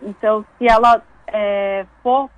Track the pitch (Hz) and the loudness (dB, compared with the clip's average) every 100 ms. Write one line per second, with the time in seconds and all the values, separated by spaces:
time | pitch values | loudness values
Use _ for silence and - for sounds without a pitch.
0 | - 196 214 214 214 - 240 226 240 233 | -12 -6 -2 -2 -6 -2 2 4 4 2
1 | - _ - 214 208 202 196 196 190 _ | 0 _ -10 -6 -4 -2 -4 -6 -8 _
2 | 247 262 269 | -2 -2 -2